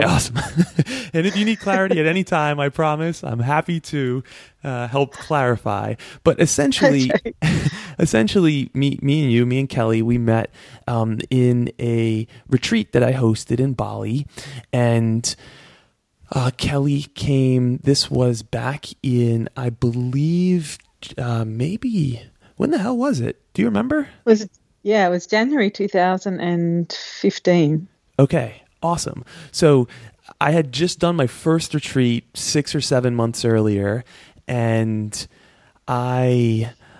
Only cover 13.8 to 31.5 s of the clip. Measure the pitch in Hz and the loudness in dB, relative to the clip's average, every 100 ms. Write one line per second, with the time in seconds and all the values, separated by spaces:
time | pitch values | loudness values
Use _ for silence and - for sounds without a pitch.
13.8 | 104 107 107 127 143 - 139 131 - 127 | -6 -6 -4 -4 -6 -12 -16 -16 -6 0
14.8 | 120 117 113 113 117 - - - - - | 2 2 2 0 -2 -8 -14 -20 -20 -20
15.8 | _ _ _ _ - - 127 - - 143 | _ _ _ _ -6 -2 -2 -2 -2 0
16.8 | 143 143 143 - - 135 131 127 123 123 | 0 0 -4 -6 0 2 4 4 2 0
17.8 | - 139 - 135 123 117 110 117 120 143 | 2 2 2 0 2 0 -4 -6 -6 -6
18.8 | - - 135 123 120 117 113 - 123 117 | -10 -6 0 2 2 0 -2 -6 -6 -2
19.8 | 123 117 123 135 156 175 180 180 151 - | -2 -2 -2 0 0 2 2 0 -2 -12
20.8 | _ _ - - 123 113 110 110 139 214 | _ _ -14 -8 -4 -2 -4 -4 -4 -4
21.8 | 254 214 139 117 - _ _ - - 311 | -2 0 0 -4 -12 _ _ -2 0 0
22.8 | 185 247 269 175 113 - _ - 226 202 | -2 -2 -2 -2 -4 -6 _ -2 0 0
23.8 | 247 302 285 - - 214 214 _ _ _ | 0 -2 -4 -2 2 2 2 _ _ _
24.8 | 202 214 185 180 - 214 240 294 202 - | 0 2 4 2 0 0 2 2 0 0
25.8 | 202 196 180 185 202 185 175 175 170 170 | 0 2 2 2 -2 -4 -2 0 0 0
26.8 | 170 - - - 196 - - 175 151 156 | -2 -8 -14 -4 -2 0 2 4 4 2
27.8 | 180 _ _ - 139 160 117 - _ _ | -4 _ _ 2 2 2 -4 -10 _ _
28.8 | 165 170 - - - - - - 165 139 | -4 -4 -6 -10 -14 -20 -12 2 4 6
29.8 | 123 - 113 _ - - 147 165 147 123 | 2 -4 -20 _ -16 -4 0 2 0 -2
30.8 | 175 - 170 170 127 - 165 | -2 0 0 0 -2 -2 0